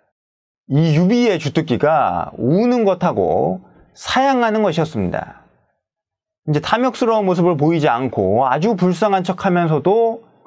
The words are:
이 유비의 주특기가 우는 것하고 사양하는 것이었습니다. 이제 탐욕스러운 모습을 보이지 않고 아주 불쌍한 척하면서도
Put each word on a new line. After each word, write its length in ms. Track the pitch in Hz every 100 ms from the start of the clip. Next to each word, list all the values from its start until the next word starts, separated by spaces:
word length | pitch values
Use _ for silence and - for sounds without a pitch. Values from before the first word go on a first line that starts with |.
| _ _ _ _ _ _ -
이 280 | 139 165 151
유비의 420 | 180 240 240 175
주특기가 960 | 143 165 160 117 143 156 107 87 - -
우는 460 | 120 175 240 247
것하고 760 | 202 175 170 107 85 90 143 185 - - _
사양하는 680 | - - 254 277 262 233 214
것이었습니다. 800 | 202 165 156 110 90 - - - _ _ _ _ _ _ _ _ _ _ -
이제 120 | 147
탐욕스러운 640 | 156 226 254 - 233 220 190
모습을 320 | 180 175 151
보이지 300 | 151 170 147
않고 580 | 120 131 - 95 107 131
아주 280 | 139 202 190
불쌍한 480 | 185 175 214 196
척하면서도 960 | 185 185 196 175 170 151 175 220 226 226 - _